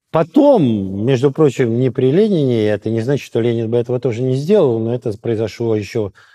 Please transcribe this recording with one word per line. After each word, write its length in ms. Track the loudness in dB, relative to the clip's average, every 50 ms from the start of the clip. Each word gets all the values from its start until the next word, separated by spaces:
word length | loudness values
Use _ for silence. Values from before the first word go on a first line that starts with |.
| _ _
Потом, 960 | -2 -2 -2 0 2 4 4 6 6 4 4 2 0 0 -2 -4 -6 -4 -2
между 260 | 0 0 2 2 0 2
прочим, 480 | 2 2 2 2 0 0 0 0 0
не 100 | 0 0
при 200 | 0 0 0 2 2
Ленине, 520 | 2 2 2 2 0 0 0 2 2 2
и 20 |
это 240 | 0 0 -2 -2 -4
не 100 | -4 -2
значит, 240 | -2 -2 -2 -4 -4
что 160 | -4 -4 -2
Ленин 300 | 0 0 0 -2 -2 -2
бы 80 | -2 -2
этого 200 | -2 -2 -4 -4
тоже 240 | -2 -4 -4 -2 -2
не 140 | -2 -2
сделал, 420 | -2 0 2 2 2 4 2 2 0
но 160 | -2 -2 -4
это 220 | -4 -4 -6 -8
произошло 580 | -6 -4 -4 -2 -2 -4 -4 -4 -4 -2 -2 -2
ещё 380 | -2 -2 -4 -4 -4 -4 -4 -8 _ -20 _ _